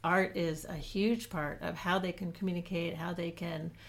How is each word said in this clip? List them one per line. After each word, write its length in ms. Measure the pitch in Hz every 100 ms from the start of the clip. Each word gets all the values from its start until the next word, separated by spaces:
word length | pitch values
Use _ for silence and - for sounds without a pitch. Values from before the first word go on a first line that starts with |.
art 320 | 165 185 185 190
is 300 | 165 156 -
a 100 | 160
huge 540 | - 196 214 233 -
part 320 | 165 147 -
of 160 | 170 170
how 200 | 175 190
they 140 | 185
can 220 | 175 175
communicate, 600 | - 185 175 175 175 170 170
how 160 | 175
they 180 | 175 170
can 400 | 170 170 160 165 -